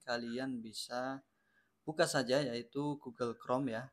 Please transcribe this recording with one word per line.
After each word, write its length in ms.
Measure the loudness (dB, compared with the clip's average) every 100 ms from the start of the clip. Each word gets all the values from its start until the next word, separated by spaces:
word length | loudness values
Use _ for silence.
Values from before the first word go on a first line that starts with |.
| -4
kalian 560 | -2 -2 -4 -2 -4
bisa 560 | -6 -10 -6 -4 -4 -6 -10 _ _ _ _ _ -4
buka 240 | 2 4
saja 320 | 4 4 4
yaitu 560 | 2 -2 -4 -2 -2 -2
Google 400 | -6 -2 -2 -2
Chrome 320 | 0 2 2
ya, 160 | -2 -6